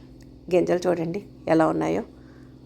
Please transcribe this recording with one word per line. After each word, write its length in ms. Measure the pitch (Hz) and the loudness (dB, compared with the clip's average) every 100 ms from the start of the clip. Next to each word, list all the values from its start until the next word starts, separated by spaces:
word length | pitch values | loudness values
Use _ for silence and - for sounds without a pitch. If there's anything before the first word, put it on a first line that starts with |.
| - - - - - | -20 -20 -20 -20 0
గింజలు 260 | 180 165 175 180 | 0 2 0 0
చూడండి 380 | 175 165 196 - - - | -2 -4 -8 -12 -8 0
ఎలా 200 | 160 160 | 2 2
ఉన్నాయో. 360 | 160 156 175 240 - - - - - | 0 -2 -4 -6 -14 -20 -20 -20 -20